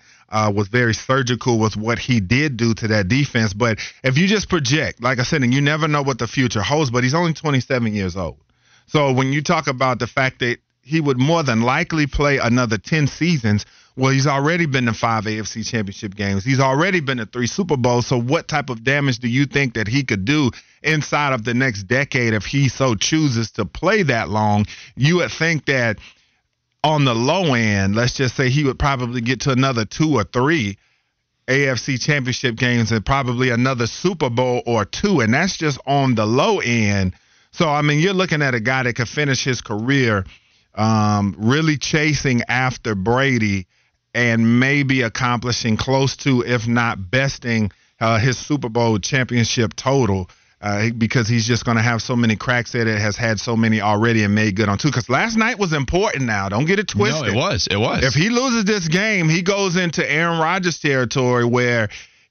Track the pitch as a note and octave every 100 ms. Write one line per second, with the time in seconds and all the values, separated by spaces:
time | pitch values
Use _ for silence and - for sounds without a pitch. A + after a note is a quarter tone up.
0 | _ _ _ G#2+ G#2+ G2+ G2 B2 A#2+ G#2+
1 | - C3+ B2+ A#2+ C3 A2+ A2 G#2 A2 A2+
2 | - A#2+ F#2 B2+ D#3 A2+ A#2 G#2+ A2 G#2+
3 | F#2 C3 C#3+ A#2+ A2 G2+ A#2 G#2+ - -
4 | C3+ C3 F#3+ G3+ - F3 A#2+ D#3 A2 -
5 | A#2+ C3 A#2+ D#3+ A#2+ C3+ C#3+ D3+ D#3 D3
6 | C#3 A#2+ A#2+ C#3 B2 A2 F#2+ D3+ C#3+ B2
7 | B2+ D#3+ F3 D3 D#3 C3 - B2+ A2+ G#2
8 | F#2 F#2 E2 - _ _ _ _ _ D#3
9 | C#3 B2+ C3 C#3+ C#3+ E3 D3 B2+ C3 A#2
10 | A#2+ - C3 - B2 A2+ _ _ B2+ D#3+
11 | C#3+ B2+ C#3 E3+ C#3 A2+ A#2+ C#3+ F3 D#3+
12 | C#3+ - C#3+ C3+ A#2 B2 A#2+ G#2+ - D#3+
13 | C#3+ - E3+ D#3 A2+ G#2 - _ _ -
14 | C3 C3+ C#3+ C#3 D3 F3 E3 C3 A#2+ G#2+
15 | A#2 A2+ G#2+ G#2+ G#2 A2+ G#2+ A#2 G2 -
16 | G#2 G2+ G2+ G2 A2+ C3 C3+ C3+ F#3 F#3
17 | C3+ B2+ G#2+ B2 A#2+ - F#3 C#3 B2 A#2+
18 | - B2+ A#2+ D#3+ - D3+ C#3 A2+ A#2 C#3+
19 | C#3 A2+ A#2+ B2+ C#3+ C#3+ C#3 A2+ G#2 C3+
20 | C3+ G#2 G2 D3+ B2+ - - _ D3 D#3
21 | - D3+ C#3+ C3 A2+ A#2+ C3+ G2+ F#2 B2+
22 | C#3 C3 A#2 G#2+ - C#3 C3+ - C3+ G#2
23 | - D#3+ D3+ A#2 A2 - F#2 - E3+ A3
24 | D3+ A#2 D2+ G#2+ G#2+ G#2 G2+ - - -
25 | C#3+ F3 B2 - E3 D#3+ - C3+ A#2 G2+
26 | - - _ _ _ _ _ _ D3+ D3+
27 | C3+ A2+ B2+ F3+ E3+ A#2+ A2 G2+ G2 G#2+
28 | A#2+ - B2+ - B2+ C#3+ C#3 A2+ C#3+ C3+
29 | A#2+ B2+ A#2 B2+ C#3+ B2+ C3+ A#2 G#2 -
30 | D#3+ B2+ F#2+ B2+ C#3 E3 G2+ G2 _ _
31 | _ _ _ _ - C3+ C#3 B2 - B2+
32 | - D3 B2+ A#2+ C3 A2+ B2 A#2+ A2 A2+
33 | - C#3 B2 A#2+ B2+ A#2 C3 B2 A#2 -
34 | F3 F#3 C3 A#2 B2+ B2 A#2+ A2+ G2 -
35 | G#3 D#3+ A2 C3 F#3 - D#3 B2+ - C#3+
36 | C3+ A2 G#2+ B2 G3 F#3+ A#2+ A#2 G#2 G2+
37 | F#2 - _ _ _ - E3 D3 D3 D3
38 | F#3 F#3 F3+ D#3 C#3 B2 A2 C3 B2 A#2
39 | A2+ D3 D3 B2+ - B2 - G#2 A#2+ C#3
40 | A#2+ G2+ F#2+ - _ _ _ - A2 A2
41 | G#2+ G#2 G2+ D#2+ A2 C#3+ D#3+ D3 - D#3+
42 | D#3 C#3+ C#3 A#2+ - A#2+ B2+ A#2+ A#2 G2+
43 | G2 B2 C3+ A#2+ G#2+ G2 F#2 _ _ _
44 | _ A2+ A#2+ A2+ A2+ A#2+ C3 C#3+ C3+ C3
45 | A2+ - B2+ A#2+ B2 A2+ A#2 G#2+ - C3+
46 | C3+ - D3 B2+ A#2 B2 A#2 A#2+ A#2 G2
47 | F#2 C3 C3+ - B2 A2+ G2+ - _ -
48 | A2+ A2+ C3 A#2+ - D3 B2 A#2 A#2 G#2+
49 | - C3+ A#2+ A#2+ A2 - A2 - B2+ C#3
50 | A2 F#2+ F2+ _ _ _ G#2 G2+ A2+ A#2
51 | A2 C3+ A2 A#2+ A2 A#2 - A2+ A#2 A2+
52 | - A#2+ A#2 G#2 - B2 A2 B2 A2+ G#2+
53 | G#2+ G2 A#2 G#2 - A2+ A2+ A2 G#2 G#2
54 | A#2 A2+ G#2 G#2 G#2+ G2 G#2 G2 D3+ B2+
55 | A2+ C3+ A3 A3+ A3+ G#3 F#3+ D#3 C3 F3
56 | G#3+ C#3+ B2 G#2 G2 G#2 D#3 G3 F#3+ G2+
57 | G#2 D#3 A2 G#2+ E3+ A2+ - G2+ B2 A#3+
58 | C3 C#3 G3+ A#3+ C4 A#3 G3 G#3+ E3 F3+
59 | G#3+ G3+ D#3 E3+ F#3 G3+ G3 F3 F3 -
60 | B2+ D3+ E3+ E3 D#3+ F#3+ F3 - D3+ C3+
61 | A#2+ C#3+ B2 B2 A#2+ B2 B2 A#2+ G#2+ -
62 | - _ _